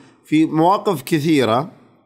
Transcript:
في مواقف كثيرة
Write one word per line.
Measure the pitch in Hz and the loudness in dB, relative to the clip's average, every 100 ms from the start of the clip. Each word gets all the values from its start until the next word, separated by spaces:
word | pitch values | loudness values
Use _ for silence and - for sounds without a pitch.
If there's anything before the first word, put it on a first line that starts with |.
| - _ _ | -14 _ _
في | 156 160 | 0 0
مواقف | 151 170 208 208 165 | 2 2 2 -2 -4
كثيرة | - 165 151 151 113 117 160 - _ _ | -4 -2 0 0 2 0 -2 -12 _ _